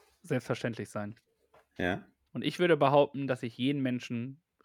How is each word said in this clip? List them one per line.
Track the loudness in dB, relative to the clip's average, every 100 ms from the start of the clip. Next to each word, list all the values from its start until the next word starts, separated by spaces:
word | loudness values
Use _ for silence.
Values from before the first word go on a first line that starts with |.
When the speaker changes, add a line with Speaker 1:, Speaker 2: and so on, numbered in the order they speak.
| _ _
Speaker 1:
selbstverständlich | -4 -4 -2 -4 -4 -6 -8
sein. | -8 -10 -12 _ _ _ _ _ -4
Speaker 2:
Ja. | -2 -2 -6 _ _
Speaker 1:
Und | -6
ich | -4 0
würde | 2 4
behaupten, | 6 6 4 2 -4
dass | -4
ich | -4 -2
jeden | 0 0
Menschen | 0 -2 -4 -6 -6 -10 _ _